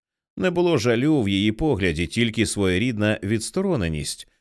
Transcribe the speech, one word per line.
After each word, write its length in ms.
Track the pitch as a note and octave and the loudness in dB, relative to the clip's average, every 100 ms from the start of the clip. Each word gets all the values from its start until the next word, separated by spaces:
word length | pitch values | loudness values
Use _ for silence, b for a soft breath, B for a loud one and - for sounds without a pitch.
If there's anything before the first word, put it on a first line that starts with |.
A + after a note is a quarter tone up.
| _ _ _ - | _ _ _ -4
Не 120 | F#3+ | -2
було 280 | F3+ F3 D3 | 2 2 2
жалю 440 | A#2+ A2+ D3 D3+ | 2 2 2 2
в 80 | G2+ | 2
її 220 | G2 G#2+ | 2 2
погляді, 560 | G#2+ D#3+ G2 F#2+ D#2 E2 | 0 -2 0 0 0 -2
тільки 380 | A#2 A#2 A2 G2+ | 0 0 0 0
своєрідна 720 | G#2 F#2+ F2+ B2+ G#2+ G#2+ G#2+ | 0 0 2 0 0 0 0
відстороненість, 1040 | G2 A2 - F#3 G3 D3 E2+ D#2 C#2+ - - _ | -2 -4 -2 -4 -2 -2 -2 -4 -6 -10 -16 _